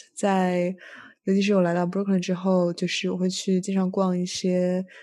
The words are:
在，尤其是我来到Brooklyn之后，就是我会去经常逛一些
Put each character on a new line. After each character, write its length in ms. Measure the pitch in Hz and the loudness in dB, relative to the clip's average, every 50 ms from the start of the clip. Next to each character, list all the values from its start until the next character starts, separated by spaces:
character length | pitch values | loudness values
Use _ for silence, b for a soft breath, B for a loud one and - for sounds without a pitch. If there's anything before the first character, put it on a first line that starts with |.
| - - _ | -10 -10 _
在， 580 | - - 202 190 190 185 180 180 180 175 180 185 180 B B B B B B B B _ | -4 0 2 2 2 2 2 2 0 0 -2 -2 -6 B B B B B B B B _
尤 100 | - 196 | 0 2
其 60 | 202 196 | 2 2
是 120 | 202 208 | 4 4
我 60 | 190 | 4
来 140 | 180 170 170 | 4 2 2
到 120 | 180 175 | 0 0
Brooklyn 320 | 175 180 196 202 196 196 185 | 0 -2 -2 0 0 0 0
之 160 | 175 - 185 | 0 0 -4
后， 380 | 175 185 196 185 185 175 175 170 | -2 2 2 2 4 2 2 0
就 160 | - 185 175 | -2 -4 -4
是 200 | - - - 185 | -4 -4 -4 -4
我 60 | 180 | -2
会 140 | 180 185 185 | 0 -2 -2
去 300 | 185 - - - 190 185 | -2 -2 -2 0 0 0
经 120 | 180 - 190 | 0 -2 -2
常 160 | 190 185 185 | 0 0 0
逛 300 | 190 196 190 185 180 180 | 0 0 0 0 0 0
一 80 | 180 | -2
些 580 | 180 - - - 185 180 180 180 180 180 185 185 185 B B | -4 -6 -4 -2 0 0 2 2 0 0 -2 -4 -6 B B